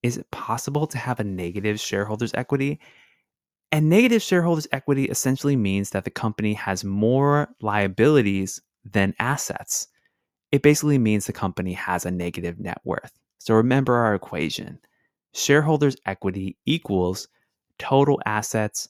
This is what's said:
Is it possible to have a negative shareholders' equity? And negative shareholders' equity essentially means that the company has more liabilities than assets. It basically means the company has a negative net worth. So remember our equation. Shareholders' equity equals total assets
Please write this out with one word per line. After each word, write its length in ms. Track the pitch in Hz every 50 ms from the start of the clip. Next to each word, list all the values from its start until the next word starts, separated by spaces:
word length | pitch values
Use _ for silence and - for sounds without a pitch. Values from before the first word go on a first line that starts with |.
| -
Is 160 | 120 120 117
it 120 | - _
possible 560 | - - - - 113 123 - - 139 147 151 151
to 100 | - 127
have 220 | - 127 123 -
a 40 | 110
negative 540 | 101 95 92 90 85 90 101 98 107 104 107
shareholders' 560 | - - - 98 101 104 107 107 120 113 -
equity? 460 | - 127 _ 143 135 135 139 147 - _ - _ _ _ _ _ _ _ _ _ _ _ _ _ _ _ _
And 180 | - 151 156 151
negative 340 | 165 208 247 247 233 220 -
shareholders' 440 | - 190 180 170 175 170 156 147 -
equity 340 | - 135 - - 143 135 135
essentially 520 | - - - - 131 131 135 - 143 143
means 340 | 131 107 98 95 98 98 -
that 140 | - 98 95
the 60 | -
company 420 | - - - 110 104 - 107 107 104
has 300 | 101 - - 95 92 -
more 640 | 98 98 101 107 113 127 131 139 143 147 147 147 - - _ -
liabilities 960 | 107 104 104 101 98 95 - 110 143 156 143 113 101 98 95 95 95 - - _ _ _ _ _
than 300 | 113 - 107 98 98 - _
assets. 680 | - 123 139 147 - - - - - - - - - _ _ _ _ _ _ _ _ _ _ _ _ _ -
It 100 | 139 -
basically 360 | 147 151 - - 151 147 135
means 280 | 117 110 107 104 98
the 60 | - 101
company 400 | - - 95 90 - 92 92 90
has 320 | - - - 90 90 -
a 60 | 90
negative 500 | 92 90 87 87 85 - 85 87 85 -
net 180 | - - - - _
worth. 340 | - - - - - _ _ _ _ _ _
So 160 | - - 113
remember 400 | 110 113 123 131 135 135 127 123
our 200 | 120 117 110 104
equation. 640 | 95 - - - 80 76 78 - - - - - - _ _ _ _ _ _ _ _ _ _ _
Shareholders' 640 | - - - 143 147 147 156 160 147 147 143 127 - _
equity 540 | - 98 - - 98 92 98 95 95 - _ _
equals 600 | - 147 170 _ - 104 92 90 90 92 - - _ _ _ _ _ _ _ _ _ _ _
total 420 | - - 135 135 139 143 143 - -
assets 640 | 110 107 107 107 - - 113 107 107 _ - - -